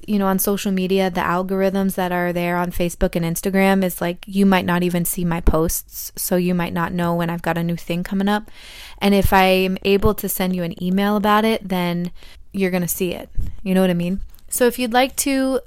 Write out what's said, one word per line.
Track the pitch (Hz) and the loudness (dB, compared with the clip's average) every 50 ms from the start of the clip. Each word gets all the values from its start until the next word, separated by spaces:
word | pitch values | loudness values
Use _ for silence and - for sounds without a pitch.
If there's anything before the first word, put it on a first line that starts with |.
| - | -6
you | - 214 202 | -2 0 0
know, | 196 | 2
on | 190 190 190 | 2 2 0
social | - 208 202 185 - 202 190 | 0 0 -2 0 0 -2 0
media, | 185 185 180 190 190 190 185 | 0 0 0 2 2 2 0
the | 175 180 | 0 0
algorithms | - - 170 180 190 185 196 190 190 190 185 196 196 196 - | 0 0 0 0 -2 -2 0 0 2 2 2 2 0 0 0
that | 196 185 180 180 | 0 -2 0 0
are | 175 175 175 170 | 0 0 0 -2
there | 175 175 175 175 | -2 -2 0 0
on | 175 180 180 | 0 -2 -2
Facebook | - - 180 175 - - 190 185 - | 0 0 -2 -2 0 0 -2 0 0
and | 175 170 | 0 -2
Instagram | 165 170 - - 202 190 190 190 190 196 190 190 | -2 -2 -2 -2 0 2 4 4 4 4 4 2
is | 180 - - | 0 -2 -2
like, | 175 175 180 - - | -4 -4 -4 -6 -10
you | 208 190 196 202 | -4 0 4 4
might | 196 190 180 190 | 6 6 4 2
not | 180 175 175 180 | 2 0 0 0
even | 180 175 175 170 | 0 0 0 -2
see | - - 185 175 | -2 -4 -2 -2
my | 170 165 170 | -2 -2 2
posts. | - - - 156 165 180 - - - - - - - - - | 2 2 4 4 2 0 -2 -4 -8 -12 -14 -14 -14 -12 -10
So | - - - 190 | -8 -4 0 0
you | 180 180 180 180 | 0 2 2 0
might | 175 170 175 185 | 0 -2 -2 -2
not | 175 165 - 185 | -2 -4 -2 -2
know | 175 175 170 170 | -2 -2 0 0
when | 170 170 165 | 0 -2 -2
I've | 170 175 - | -4 -4 -4
got | 170 165 | -2 -2
a | 170 170 | -2 -2
new | 170 170 | -2 -2
thing | 170 - - 170 175 180 | -4 -4 -4 -4 -4 -4
coming | - 202 190 196 202 | -4 -2 0 0 2
up. | 208 208 214 - - - - - - - - - - - | 0 0 -2 -6 -18 -20 -20 -20 -18 -18 -18 -16 -8 -2
And | - 202 202 | 2 4 4
if | 196 190 - 202 | 4 4 4 6
I'm | 190 190 190 185 185 185 185 185 - - | 6 6 6 4 4 2 0 -2 -2 0
able | 196 196 196 202 208 196 | 2 2 4 4 2 2
to | - - 185 | 0 -4 -6
send | - - 185 185 185 | -4 -2 -2 -2 -2
you | 180 170 | -2 -4
an | 165 - - 175 | -6 -6 -4 -4
email | 180 185 196 202 202 208 | 0 0 2 2 2 0
about | 214 196 208 208 214 220 | 2 2 4 4 4 4
it, | 220 220 - 208 185 | 2 0 0 -2 -4
then | 185 180 175 175 175 175 175 175 - - - - - - - - - | -4 -2 -2 -2 -2 -2 -4 -6 -8 -12 -16 -18 -18 -18 -16 -10 -4
you're | 196 190 180 | -2 -2 0
gonna | 185 185 175 170 | 0 0 -2 -2
see | - - 190 170 - | -4 -4 -4 -4 -4
it. | - - - - - - - - - - | -8 -10 -6 -2 0 0 0 -2 -4 -2
You | 190 185 | 0 2
know | 185 | 4
what | 190 185 | 4 4
I | 175 | 2
mean? | 175 175 175 190 196 - - - - - - | 0 -2 -2 -4 -6 -6 -10 -12 -16 -14 -8
So | - - 254 | -2 2 2
if | 240 240 247 | 2 2 0
you'd | 254 226 226 | -2 0 2
like | 247 269 269 - | 2 2 2 0
to, | - - 285 269 269 262 262 262 240 - | -2 -2 0 0 0 0 0 0 -2 0